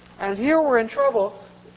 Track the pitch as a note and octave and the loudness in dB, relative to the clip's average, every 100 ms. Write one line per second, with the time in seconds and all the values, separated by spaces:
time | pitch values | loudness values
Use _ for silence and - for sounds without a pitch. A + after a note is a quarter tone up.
0 | - - G3 G3 B3+ D#4+ D4+ A#3+ A3+ - | -20 -10 -8 -4 2 2 2 2 0 0
1 | C#4 A#3 G3 - - - - | 0 2 -2 -6 -20 -20 -20